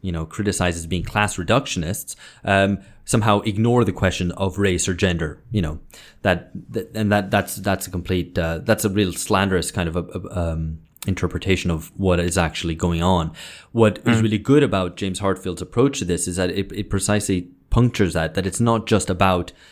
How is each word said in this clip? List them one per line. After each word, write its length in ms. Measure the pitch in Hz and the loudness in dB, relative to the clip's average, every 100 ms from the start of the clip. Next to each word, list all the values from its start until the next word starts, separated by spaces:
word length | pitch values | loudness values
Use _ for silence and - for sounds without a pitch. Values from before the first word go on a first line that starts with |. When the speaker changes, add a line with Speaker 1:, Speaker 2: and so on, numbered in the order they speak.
Speaker 1:
you 100 | 95 | -4
know, 120 | 85 | -6
criticized 540 | 80 - 101 95 90 85 | -6 -4 -2 0 0 -2
as 80 | 82 | -4
being 160 | 90 | -4
class 340 | 85 104 104 - | -2 0 0 -2
reductionists, 760 | 82 120 143 - 113 - - - - - | 0 0 0 -6 -4 -6 -10 -16 -18 -10
um, 340 | - 98 98 98 - - | 0 4 4 0 -6 -20
somehow 360 | - 123 110 104 | -2 2 4 2
ignore 440 | 110 101 113 123 | 2 0 4 4
the 80 | 107 | 2
question 380 | 90 95 - 87 | 2 0 0 -4
of 240 | - 95 90 | -2 -4 0
race 320 | 101 90 - | 2 2 0
or 60 | |
gender, 480 | 87 95 85 80 73 - | 0 0 2 -2 -6 -4
you 100 | 107 | -2
know, 200 | 80 78 - - - - | -2 -6 -14 -20 -20 -4
that, 300 | 104 87 - 185 - | 0 0 -2 -16 -8
that, 180 | 113 - | -8 -8
and 160 | 107 107 | -2 2
that, 220 | 104 95 | 2 2
that's, 240 | 104 98 - | 0 0 -4
that's 320 | 98 95 - | -2 -2 -2
a 20 | |
complete, 480 | 92 85 92 82 - | -8 -2 -2 0 -2
uh, 200 | 82 82 | -2 -2
that's 260 | 67 110 | 0 2
a 40 | 107 | 2
real 240 | 98 95 | 2 0
slanderous 600 | 87 - 101 98 92 80 | -2 0 2 4 2 0
kind 160 | - 85 | -2 -2
of 80 | 85 | -2
a, 80 | |
a, 340 | 78 92 - 90 85 | -6 -8 -8 -4 -2
um, 260 | 80 80 80 - _ - | -2 -4 -8 -14 _ -4
interpretation 640 | 95 87 82 98 92 87 | -2 -2 -2 0 0 0
of 180 | 80 - - | -2 -4 -2
what 240 | 95 87 | 2 2
is 180 | 87 90 | 2 0
actually 380 | 82 - 85 80 | -2 -2 -6 -2
going 260 | 87 82 | 0 2
on. 300 | 87 92 80 - - - - | 2 2 0 -8 -18 -20 -8
What 260 | 117 110 - - | 4 4 4 0
is 120 | 113 | 2
Speaker 2:
Mm. 40 | |
Speaker 1:
really 160 | 110 107 | 2 0
good 240 | - 143 | 4 4
about 340 | 135 98 90 - | 4 0 -2 -4
James 220 | 98 92 | -6 -2
Hartfield's 420 | 98 92 95 87 | -2 -2 -4 -8
approach 380 | - - 139 143 | -6 0 2 0
to 60 | |
this 240 | 87 87 - | -2 -2 -2
is 80 | 90 | -2
that 140 | 90 | -2
it, 200 | 92 95 | -2 -6
it 160 | - 101 | -6 -4
precisely 600 | 98 - 104 101 92 - - _ | -2 0 0 2 -2 -2 -18 _
punctures 420 | - 120 - 95 | 2 2 2 0
that, 220 | 82 80 | 2 -2
that 120 | 95 92 | -2 -4
it's 140 | - | 0
not 260 | 117 113 113 | 0 0 2
just 240 | 104 - | 0 2
about 420 | 90 95 90 87 - - | 0 2 2 -2 -12 -20